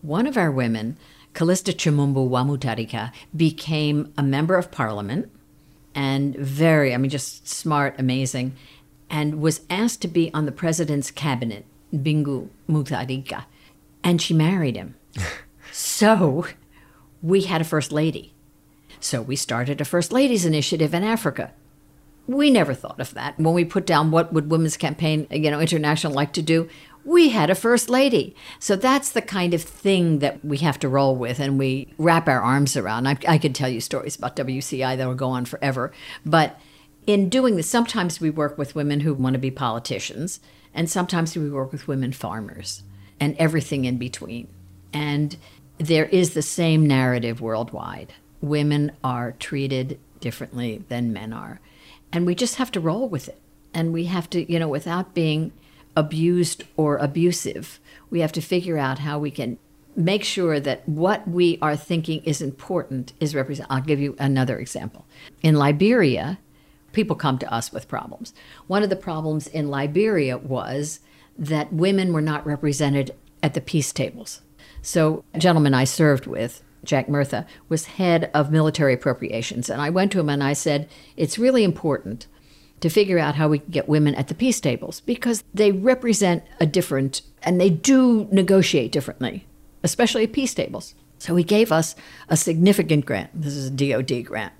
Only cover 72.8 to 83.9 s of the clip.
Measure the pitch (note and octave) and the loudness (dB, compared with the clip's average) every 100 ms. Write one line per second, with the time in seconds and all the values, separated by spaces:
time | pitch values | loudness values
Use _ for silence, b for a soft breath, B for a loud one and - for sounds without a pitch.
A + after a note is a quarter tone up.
72.8 | D3 C#3 C3+ - _ _ D#3 D3 - E3 | 2 2 -2 -8 _ _ -2 -2 -2 -2
73.8 | C3+ - C3 A#2+ A2 - _ _ B B | -2 -4 -6 -6 -16 -18 _ _ B B
74.8 | - F3 D#3 D#3 - - F3 E3 D3 C3 | -4 2 2 0 -6 0 4 6 6 4
75.8 | C3 - D#3 C3+ - B1+ A#2 - - _ | 2 4 4 4 -2 -6 -6 -8 -20 _
76.8 | - C#3 - C#3+ C3+ A#2+ - B - D#3+ | -2 -2 0 -2 0 -4 -8 B -6 -6
77.8 | - - F#3 E3+ D#3+ D3+ D3 D#3 D#3 D3+ | -6 -2 2 2 2 0 2 4 2 2
78.8 | C#3 B2 C#3+ B2 - A2+ A#2 A#2+ B2 B2+ | 2 2 0 -2 -4 -6 -6 -6 -6 -4
79.8 | D3+ F3+ G3 G3 D3+ C#3+ C#3 D3 E3 C#3+ | -2 2 2 2 0 0 0 0 0 -2
80.8 | D3+ B B - D#3+ - B3 B3+ G3+ D#3+ | -2 B B -4 -4 2 2 4 2 0
81.8 | D#3+ C3+ F#2+ A2+ - b b b b b | -2 -2 -4 -12 -14 b b b b b
82.8 | E3 G#3 G3 F3 D3 C#3+ D#3 D3 - D#3 | 0 2 4 2 2 2 2 2 0 -4
83.8 | - | 2